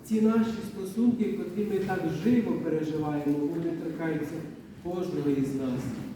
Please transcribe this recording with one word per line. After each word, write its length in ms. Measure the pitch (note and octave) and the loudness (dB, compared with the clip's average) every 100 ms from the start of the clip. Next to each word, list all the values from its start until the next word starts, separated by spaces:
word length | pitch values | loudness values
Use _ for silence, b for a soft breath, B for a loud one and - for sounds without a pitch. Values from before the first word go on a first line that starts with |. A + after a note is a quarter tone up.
ці 180 | - A3 | 0 4
наші 300 | A3 A3+ A3 - - | 6 6 2 0 -6
стосунки, 600 | G3 F#3+ A3+ A#3+ - G#3 | -6 -6 2 4 4 2
котрі 340 | - - G#3 G#3 | 0 -4 -2 0
ми 60 | G3 | 0
так 200 | - F#3 D#3+ - | 0 0 0 0
живо 280 | G#3+ B3 F#3+ | 4 4 4
переживаємо, 840 | D#3+ E3 D#3 D#3 D3+ D3+ D3 C#3+ C#3+ | 0 0 0 0 -2 -2 0 0 2
вони 340 | D3 E3+ E3+ D#3+ | 0 0 -2 -4
торкаються 520 | E3 D#3 E3 D3 C#3+ E3 - - - - | -6 -4 -2 -2 -4 -8 -10 -12 -16 -12
кожного 460 | F3 F3+ F3+ D3+ C#3+ | -6 -4 -2 0 0
із 260 | C#3 C3 C3+ | 2 0 0
нас. 260 | C3 B2 B2 G#2+ - | -2 -2 -4 -6 -8